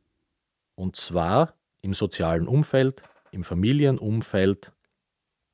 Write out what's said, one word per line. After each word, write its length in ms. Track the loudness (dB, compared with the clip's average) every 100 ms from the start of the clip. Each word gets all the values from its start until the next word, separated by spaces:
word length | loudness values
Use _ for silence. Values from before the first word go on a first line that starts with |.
| _ _ _ _ _ _ _
Und 220 | -8 -6 -4
zwar 580 | -2 -2 2 2 2 -4 _ _
im 100 | -6
sozialen 560 | -2 -2 -2 0 0 2
Umfeld, 540 | 0 2 2 0 -2 -16 _ _
im 120 | -12
Familienumfeld 1300 | -6 0 2 2 2 0 -2 -4 -2 0 2 0 -8 _ _ _ _ _ _ _ _